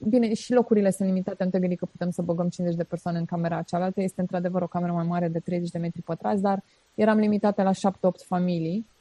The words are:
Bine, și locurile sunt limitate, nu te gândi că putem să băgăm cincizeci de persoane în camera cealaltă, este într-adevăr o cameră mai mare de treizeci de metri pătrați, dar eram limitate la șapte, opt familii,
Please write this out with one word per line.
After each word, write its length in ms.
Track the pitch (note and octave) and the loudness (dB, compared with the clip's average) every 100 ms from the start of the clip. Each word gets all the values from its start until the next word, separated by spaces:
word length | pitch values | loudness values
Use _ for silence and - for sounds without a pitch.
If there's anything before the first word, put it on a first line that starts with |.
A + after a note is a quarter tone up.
| G#3+ | 2
Bine, 260 | B3 A3+ | 2 2
și 180 | A3 - | 0 2
locurile 380 | B3 A#3 G#3 G3 | 2 4 4 4
sunt 180 | F#3 F#3+ | 2 0
limitate, 360 | F#3 F#3 F#3+ | 0 -2 -2
nu 60 | F#3 | 0
te 80 | F#3 | 0
gândi 180 | F3+ F3 | 0 -2
că 100 | F3+ | -6
putem 240 | - F3+ | -4 -4
să 120 | F3 | -2
băgăm 260 | E3+ E3+ F3 | -2 0 -2
cincizeci 300 | - F3 E3+ | -2 -2 -2
de 60 | |
persoane 340 | E3 E3+ F3+ E3+ | -4 -4 -4 -4
în 60 | |
camera 380 | E3 F3 E3+ E3 | -2 -2 -2 -2
cealaltă, 380 | E3+ F3 F#3 F#3+ | -4 -2 -2 -2
este 200 | F#3+ - | -4 -2
într-adevăr 420 | F3+ F3+ F3+ F3+ | -4 -2 -2 -2
o 40 | E3+ | -2
cameră 260 | F3 F3 | -2 -2
mai 140 | E3+ E3+ | 0 0
mare 220 | F3 F3 | 0 0
de 100 | E3 | -2
treizeci 320 | E3+ F3+ F3 | -4 -4 -4
de 80 | E3+ | -4
metri 240 | E3+ E3+ | -6 -6
pătrați, 400 | - E3 G#3+ G#3 | -8 -6 -2 0
dar 200 | G3 G3 - _ _ | 0 -2 -4 _ _
eram 240 | - G#3+ G#3+ | 0 4 4
limitate 440 | G#3+ G#3 G#3 G3+ | 4 4 2 2
la 100 | F#3+ | 2
șapte, 340 | F#3+ F#3+ F#3 F#3 | 2 0 2 0
opt 160 | F3 | 0
familii, 640 | - F3+ F3+ E3+ D#3+ G3 A3+ _ | -4 -2 0 0 -2 -4 -6 _